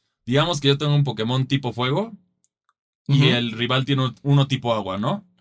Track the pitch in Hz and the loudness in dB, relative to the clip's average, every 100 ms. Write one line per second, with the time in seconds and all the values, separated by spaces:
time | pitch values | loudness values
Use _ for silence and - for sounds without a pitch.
0 | _ _ - 131 165 143 139 143 151 147 | _ _ -2 0 0 0 0 0 2 2
1 | 139 110 113 127 131 135 127 110 127 160 | 0 -2 -2 -2 0 -2 -4 -4 -2 -2
2 | 226 - _ _ _ _ _ _ _ _ | -4 -10 _ _ _ _ _ _ _ _
3 | - 139 139 120 120 110 120 127 131 135 | 0 4 4 2 -2 -4 -2 0 0 0
4 | 127 110 143 143 139 127 120 110 95 95 | -2 -4 2 2 4 0 0 -2 -2 -4
5 | 120 202 - _ | -4 -4 -8 _